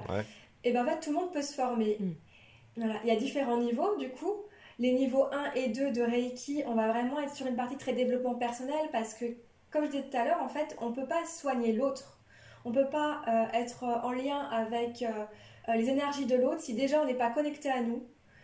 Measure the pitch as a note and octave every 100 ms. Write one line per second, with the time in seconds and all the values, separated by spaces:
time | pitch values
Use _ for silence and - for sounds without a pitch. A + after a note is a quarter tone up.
0 | - G2+ G#2+ - - - B3 A#3+ B3+ D#4+
1 | D4+ D#4 F4+ D4 C#4 - B3+ A3+ G#3+ G#3
2 | F#3 D#3 - - - - - A#3 A3 G#3+
3 | A#3 G#3+ C4+ C#4+ A#3+ A#3+ A#3+ A#3 G4 C#4+
4 | B3+ - F4 G#4 - - - - B3+ B3+
5 | C4 C4+ - C#4 C#4+ C4 B3 A#3+ C#4 A#3
6 | A#3 A#3+ B3 - - D4 B3+ A3+ A3 A#3+
7 | B3 D4 C#4 - C4 A#3+ B3 C#4 B3+ A#3
8 | B3 B3 B3 A3+ A#3 A#3+ C4 D#4 D#4 A3+
9 | A3 - A#3 A#3 - _ - D4+ D4 C#4
10 | - B3+ C4+ E4+ B3 D4+ - - A#3 B3
11 | C4 E4+ E4 - C#4 B3 A3+ A3 C#4 -
12 | - - _ - - - A#3+ B3+ C4+ D4+
13 | D4+ D4+ A#3 A3+ A3+ A#3 A#3+ - B3 A#3
14 | B3 B3+ C#4 C#4+ C#4 A3+ A3 A#3 A#3+ A#3+
15 | A#3 G#3+ G#3 - - - - A3+ A#3+ C4+
16 | C#4+ C4+ A#3+ B3 C#4 E4 C4 A#3 C4+ D4+
17 | C4+ A#3+ A#3 D4 D4 D4 C#4 B3+ A#3 A#3
18 | - - - -